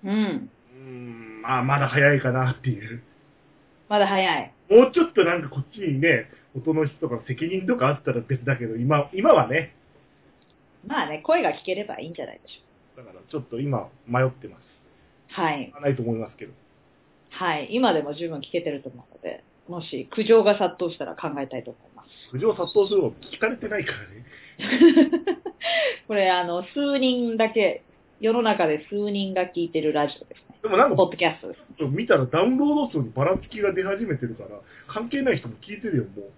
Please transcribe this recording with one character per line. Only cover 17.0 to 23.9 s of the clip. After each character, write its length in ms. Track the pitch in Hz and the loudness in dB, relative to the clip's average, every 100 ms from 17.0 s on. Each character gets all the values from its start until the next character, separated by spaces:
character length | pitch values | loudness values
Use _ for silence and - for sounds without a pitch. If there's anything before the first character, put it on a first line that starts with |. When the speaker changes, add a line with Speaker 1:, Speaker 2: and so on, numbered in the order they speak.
| _ _ _ | _ _ _
Speaker 1:
は 260 | - 185 151 | -6 -4 -4
い。 100 | 135 | -4
今 200 | 233 254 | 0 2
で 100 | 160 | 0
も 120 | 143 | -2
十 160 | 147 165 | -8 -8
分 100 | 156 | -8
聞 120 | - | -6
け 80 | 175 | -6
て 80 | 165 | -6
る 120 | 143 | -8
と 60 | 135 | -12
思 180 | - - | -18 -20
う 20 | |
の 80 | - | -16
で、 220 | 87 - _ _ - | -12 -12 _ _ -14
も 140 | 170 | -12
し 260 | 160 135 - | -10 -12 -8
苦 100 | - | -4
情 200 | 214 226 | 6 6
が 140 | 202 202 | 8 4
殺 180 | 185 - | 2 0
到 140 | 175 | -6
し 80 | 170 | -6
た 60 | |
ら 120 | 175 - | -10 -8
考 140 | 160 143 | -8 -6
え 60 | 135 | -8
た 100 | 131 | -8
い 80 | 127 | -12
と 60 | |
思 80 | 117 _ | -18 _
い 40 | - | -20
ま 80 | |
す。 40 | - - - | -20 -20 -12
Speaker 2:
苦 80 | 127 | -2
情 160 | 214 202 | 0 0
殺 160 | 175 | 0
到 160 | 214 196 | 2 4
す 60 | |
る 80 | 202 | 2
の 100 | 139 | 0
聞 260 | - - - | -4 -18 -4
か 80 | 220 | -4
れ 100 | 262 | -4
て 100 | 214 | -6
な 100 | 208 | -6
い 60 | |
か 80 | 151 | -6